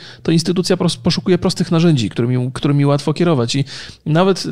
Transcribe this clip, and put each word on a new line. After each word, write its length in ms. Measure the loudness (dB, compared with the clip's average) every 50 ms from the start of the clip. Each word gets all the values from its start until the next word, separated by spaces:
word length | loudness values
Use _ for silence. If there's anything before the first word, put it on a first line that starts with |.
| -8 -16 -20 -6
to 100 | -2 0
instytucja 440 | 0 2 2 0 0 0 0 0 0
pros-, 220 | 0 0 -2 -2 -2
poszukuje 400 | -2 -2 -2 0 0 0 0 2
prostych 320 | 0 0 -2 -2 -2 0
narzędzi, 400 | 2 2 4 4 4 2 0 0
którymi, 400 | -2 -2 -2 0 0 -2 -2 -4
którymi 340 | -4 -2 -2 0 2 2 2
łatwo 260 | 2 2 0 0 -2 -2
kierować. 400 | 0 0 2 2 0 0 0 -2
I 100 | -2 -4 -4 -8 -14 -16 -18 -20 -10 -4
nawet 380 | 0 2 2 4 2 2 0 -4 -6